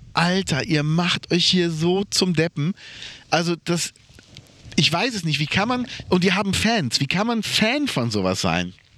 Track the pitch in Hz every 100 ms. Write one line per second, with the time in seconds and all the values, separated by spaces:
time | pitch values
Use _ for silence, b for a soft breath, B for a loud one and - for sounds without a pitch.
0 | - - 175 185 185 143 - 151 147 165
1 | 175 151 - 180 - 185 170 160 170 190
2 | 208 - 185 160 165 - 151 - B B
3 | B B B 156 170 170 - 170 - -
4 | - - - - - - - - 147 165
5 | 247 214 165 143 151 190 220 247 240 B
6 | B 185 185 185 202 170 214 226 135 -
7 | 139 175 226 233 - - 220 285 285 -
8 | 117 104 92 92 95 85 90 - _